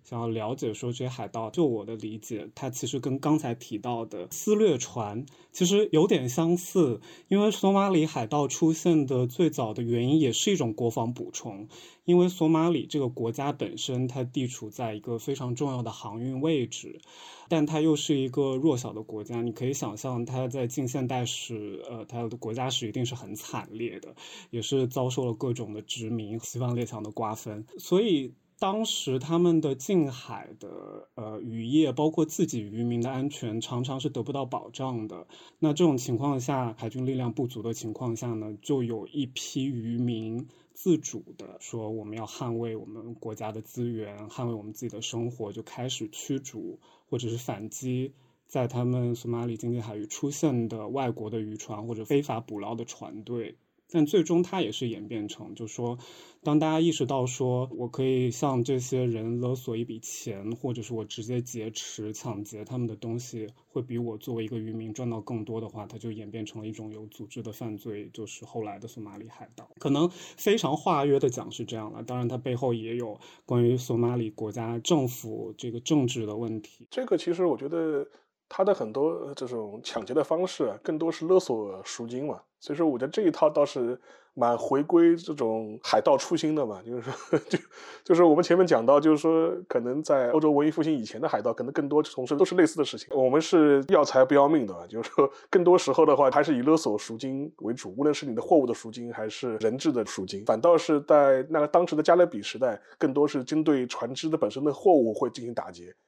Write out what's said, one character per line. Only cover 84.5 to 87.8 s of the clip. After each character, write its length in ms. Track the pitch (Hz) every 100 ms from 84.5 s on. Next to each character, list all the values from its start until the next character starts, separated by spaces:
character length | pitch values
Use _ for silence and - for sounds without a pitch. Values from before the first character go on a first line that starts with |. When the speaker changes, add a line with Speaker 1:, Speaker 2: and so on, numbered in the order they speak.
| 117
Speaker 2:
回 260 | - 135
归 320 | 147 170 170 170
这 180 | 170
种 460 | 147 113 110 110 110
海 200 | - -
盗 160 | 165 135
初 180 | - 165
心 180 | 156
的 120 | 156 120
嘛， 180 | 98
就 140 | 113 120
是 120 | 117
说， 300 | 131 - 151
<laughs> 80 | -
就， 100 | - - -